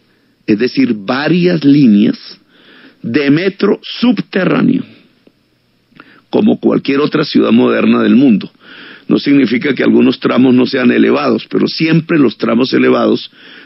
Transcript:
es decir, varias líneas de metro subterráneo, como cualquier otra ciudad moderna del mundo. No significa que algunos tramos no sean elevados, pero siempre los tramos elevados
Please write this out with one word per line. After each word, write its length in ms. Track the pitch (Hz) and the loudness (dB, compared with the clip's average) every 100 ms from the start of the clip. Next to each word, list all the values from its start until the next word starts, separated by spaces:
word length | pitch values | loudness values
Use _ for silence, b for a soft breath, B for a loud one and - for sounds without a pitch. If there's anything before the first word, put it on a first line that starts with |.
| _ _ _ _ - | _ _ _ _ -2
es 120 | 104 | -2
decir, 360 | - 139 123 | -2 -2 -2
varias 680 | 107 98 131 151 180 175 165 | -2 -6 -4 -2 0 0 0
líneas 540 | 139 147 127 101 113 - - - _ b b b b b | 2 4 4 4 2 -2 -10 -20 _ b b b b b
de 300 | 113 139 139 | -4 -2 0
metro 500 | 151 190 - 202 214 | 0 0 -4 -4 -4
subterráneo, 1040 | - - 240 202 - 196 180 - - - - - _ _ _ _ _ _ _ _ _ - b b b | -8 -2 0 0 -2 -4 -2 0 0 -2 -6 -18 _ _ _ _ _ _ _ _ _ -20 b b b
como 320 | 123 117 117 | 0 0 0
cualquier 400 | 113 113 - 139 | 0 -2 -2 -2
otra 240 | 151 - | -2 -2
ciudad 280 | - - 113 | -2 0 2
moderna 500 | 117 123 113 110 117 | 2 2 0 0 0
del 140 | 107 110 | 2 4
mundo. 340 | 139 98 - _ B B B B B | 4 2 -2 _ B B B B B
No 100 | 107 | -2
significa 560 | 143 139 113 117 147 | 0 0 0 -2 -4
que 80 | 127 | -2
algunos 380 | 117 113 127 - | 0 2 2 0
tramos 340 | 127 123 131 | -2 2 2
no 100 | 123 120 | 2 0
sean 240 | 135 123 | 0 0
elevados, 560 | 117 110 135 143 110 - | 2 2 0 -2 -4 -4
pero 180 | 110 104 | -4 -4
siempre 500 | - 160 165 151 147 | -2 0 0 0 0
los 200 | 120 - | 0 -2
tramos 340 | 120 117 131 | -2 -2 -2
elevados 580 | 127 127 123 110 123 - B B B | 0 0 0 0 -2 -6 B B B